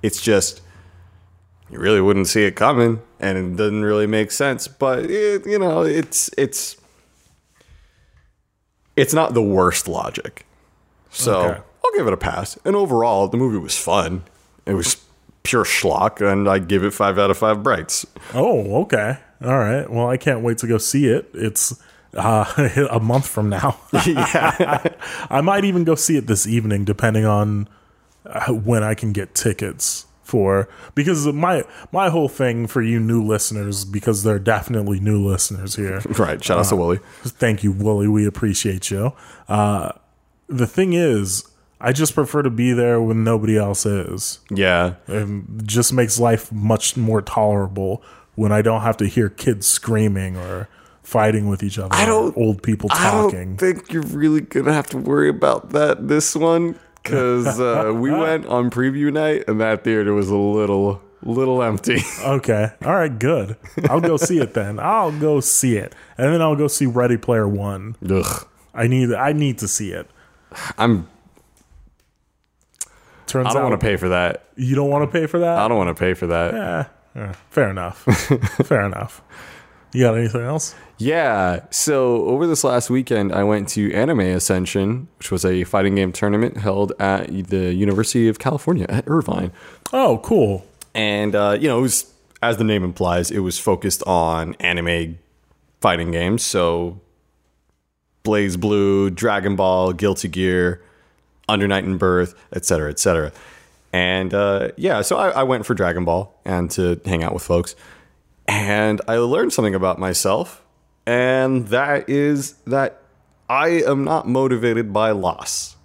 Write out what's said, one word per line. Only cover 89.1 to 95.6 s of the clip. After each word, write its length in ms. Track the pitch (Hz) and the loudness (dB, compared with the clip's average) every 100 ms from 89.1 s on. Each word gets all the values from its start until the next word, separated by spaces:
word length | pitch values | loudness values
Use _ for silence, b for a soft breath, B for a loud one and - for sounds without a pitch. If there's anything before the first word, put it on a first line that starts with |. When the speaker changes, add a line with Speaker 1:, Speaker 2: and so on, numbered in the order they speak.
| 160 - 90 87 B B B B | -2 -2 -4 -6 B B B B
Speaker 2:
Oh, 280 | 254 254 117 | 0 2 2
cool. 420 | - 220 113 95 - _ - | 2 2 2 0 -8 _ -10
Speaker 1:
And, 400 | 110 107 104 104 104 | -2 0 0 0 2
uh, 220 | 101 104 | 2 2
you 80 | 147 | 2
know, 120 | 120 | 2
it 20 | |
was, 300 | 131 - - _ _ _ | 0 -2 -6 _ _ _
as 140 | 117 107 | -2 0
the 60 | |
name 200 | 110 104 | 2 2
implies, 480 | 90 85 90 87 87 | -2 -2 0 0 0
it 80 | 101 | -2
was 180 | 92 - | -4 -4
focused 440 | - 92 101 - - | -2 0 -2 -4 0
on 480 | 90 82 82 82 - | 2 2 -2 -4 -2
anime 580 | 87 87 85 85 82 82 _ _ _ _ | -2 0 0 -2 -4 -10 _ _ _ _